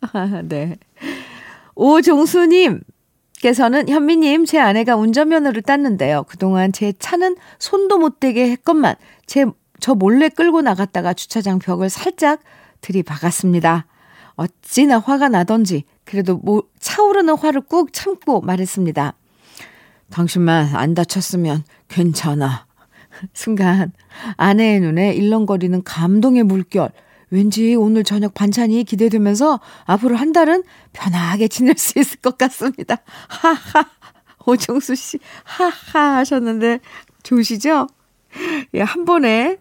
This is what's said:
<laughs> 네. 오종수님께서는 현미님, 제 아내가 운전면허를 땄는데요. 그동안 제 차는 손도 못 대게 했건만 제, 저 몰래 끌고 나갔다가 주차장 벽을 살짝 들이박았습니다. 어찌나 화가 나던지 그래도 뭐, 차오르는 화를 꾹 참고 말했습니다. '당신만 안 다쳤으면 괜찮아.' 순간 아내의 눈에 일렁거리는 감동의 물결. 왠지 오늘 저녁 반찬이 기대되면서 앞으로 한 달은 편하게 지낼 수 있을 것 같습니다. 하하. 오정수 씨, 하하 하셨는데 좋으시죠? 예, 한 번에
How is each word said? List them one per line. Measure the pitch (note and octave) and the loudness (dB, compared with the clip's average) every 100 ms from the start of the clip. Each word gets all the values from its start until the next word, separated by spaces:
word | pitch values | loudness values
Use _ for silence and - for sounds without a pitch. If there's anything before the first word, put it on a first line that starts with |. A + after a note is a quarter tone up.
<laughs> | A#3 G#3 F#3+ G3 | -10 -6 -4 -6
네. | E3 D3 D#3+ E3 _ _ - - - - - - _ | -6 -6 -6 -10 _ _ -12 -12 -16 -20 -20 -20 _
오종수님께서는 | - C4 D#4 C#4+ D4 D#4 F4+ F4 F4 F4 F#3 - _ _ _ _ _ A#3+ B3 A#3+ C4+ A#3 | 0 4 6 6 4 2 2 4 4 4 0 -8 _ _ _ _ _ 0 2 2 2 0
현미님, | D4 D4 E4 D4+ D#4 | 0 2 2 2 2
제 | D#4+ D#4 | 2 2
아내가 | A3+ G#3 A3+ A3+ | 2 2 2 2
운전면허를 | A3 A#3+ D#4 D#4+ C#4+ A3 | 2 2 2 2 0 -2
땄는데요. | B3+ C#4+ C#4 G3 C3+ D3 | -2 0 0 0 0 -2
그동안 | - F3 F#3+ F#3+ F#3+ | -4 -4 0 2 0
제 | F#3+ G#3 G3 | 0 -4 -6
차는 | - F4 F#4 F4+ - - | -4 -2 0 -2 -10 -14
손도 | - G4 G4 G4 | -4 -2 2 2
못 | D#4+ - | 2 0
대게 | C4 A3+ B3 | -2 0 0
했건만 | B3 - D#4+ A3 - _ _ - | 0 0 2 2 -2 _ _ -4
제, | C#4 B3+ - _ _ | 0 0 -2 _ _
저 | - | -2
몰래 | A#3+ F#3+ B3 D#4 | 2 4 4 2
끌고 | D#4 E4+ E4 | 2 2 2
나갔다가 | C#4 F#3 G3 - F3 | 0 0 -2 -4 -4
주차장 | F3 - A3+ G3 F#3 | -6 -6 -6 -2 -2
벽을 | F#3 F3+ F#3+ | -2 -2 -2
살짝 | - F4+ F#4 D4+ D4+ - - _ _ | -4 -6 0 0 0 -6 -20 _ _
들이박았습니다. | - F#3 E3 D3 E3+ - F#3 F3 E3 E3 - _ _ - - - | -6 -4 -4 -4 -4 -2 0 2 2 0 -4 _ _ -20 -20 -10
어찌나 | E3+ - - - C#4+ A#3 | -8 -10 -6 2 4 2
화가 | G#3 C#4 C#4 | 0 0 2
나던지 | G#3 F3 A3+ G3+ D#3+ - _ | 0 0 0 0 -2 -6 _
그래도 | - G3 F#3 F3+ | -8 -4 -2 -2
뭐, | - G#3 - _ | 0 -2 -2 _
차오르는 | - - G#4 G4 E4 D#4 | -10 0 2 4 2 0
화를 | D#4 C#4 | 0 -2
꾹 | C4+ E4+ D4 | -2 -2 -2
참고 | - G4 F#4 - A3+ | -4 -8 -6 -2 -2
말했습니다. | - F3+ F#3 - F3 D3+ C#3+ - _ _ _ - - - _ _ _ | 0 -4 -4 -4 -2 -2 -4 -6 _ _ _ -20 -20 -20 _ _ _
'당신만 | - E3+ F3 E3+ E3 D3 | -4 -2 0 2 2 0
안 | C#3 C#3 | -2 -2
다쳤으면 | E3+ E3+ G3 - F3+ E3 D3+ D3+ _ _ | -2 -2 -4 -4 -4 -2 -4 -8 _ _
괜찮아.' | E3 E3+ D3+ D#3+ D3 C3+ B2 - _ _ _ _ - F#3+ | -2 0 0 -4 -2 -2 -4 -12 _ _ _ _ -20 -18
순간 | - - G#3 F#3 F#3 F3+ - _ - A#3 G3 | -12 -6 0 2 2 0 -6 _ -16 -14 -2
아내의 | F#3+ G#3 A3 G3+ | 0 2 2 2
눈에 | E3+ D#3+ G3+ | 2 2 0
일렁거리는 | F#3 G3+ A3 G3+ F#3+ F3+ F3+ | 0 0 0 0 -2 -2 -2
감동의 | F#3 - E3+ G#3 B3+ B3+ | -4 -4 0 2 4 4
물결. | G#3+ F#3+ F3 G3 D3+ - _ _ _ | 2 0 -2 -2 -4 -6 _ _ _
왠지 | F#3 G#3 G#3 A3+ A#3+ | 0 0 0 0 2
오늘 | G#3+ A3 | 2 2
저녁 | G3+ G#3 G#3 | 0 -2 -4
반찬이 | - G#3 G3+ A3+ A3+ | -2 -2 0 0 0
기대되면서 | A3 G3 A3+ A3 G3+ G#3 D4+ B3+ - - | -2 0 0 2 0 2 0 0 -6 -16
앞으로 | - G3 B3 A#3 | -2 0 0 0
한 | D4 | 0
달은 | E4 D#4 F4+ F4+ - _ | 2 4 2 -2 -14 _
편하게 | - G3 F3 E3+ G3+ G#3+ | -8 -4 -4 -2 0 -2
지낼 | - B3+ - | 2 2 2
수 | - - | 0 0
있을 | C#4 - | -2 -2
것 | B3+ - | -6 -2
같습니다. | B3+ - B3 - - - - - - | -2 -2 -6 -6 -6 -6 -8 -20 -20
하하. | - E4 D#4 - D4+ - _ - _ _ _ - | -2 0 0 0 -2 -2 _ -20 _ _ _ -2
오정수 | B3 - B3 - C4 | 0 0 -4 -4 -6
씨, | - - - - | -6 -14 -14 -20
하하 | - - F4+ - - D#4+ D4 C4+ | -18 -4 -4 -4 -6 0 2 2
하셨는데 | C4 C4+ A#3 A3+ A3+ A#3+ - - - _ | 0 -2 -2 -2 -2 -2 -8 -20 -20 _
좋으시죠? | - B3 A3 A3 C#4+ D#4 - - _ _ _ - F4+ D#4 C4 | -2 0 0 -2 0 0 -2 -10 _ _ _ -10 -6 -6 -6
예, | - | -4
한 | G3+ F4 | -4 -4
번에 | E4+ F4 B3 A3 C4+ F#4+ | 0 2 2 0 -2 -4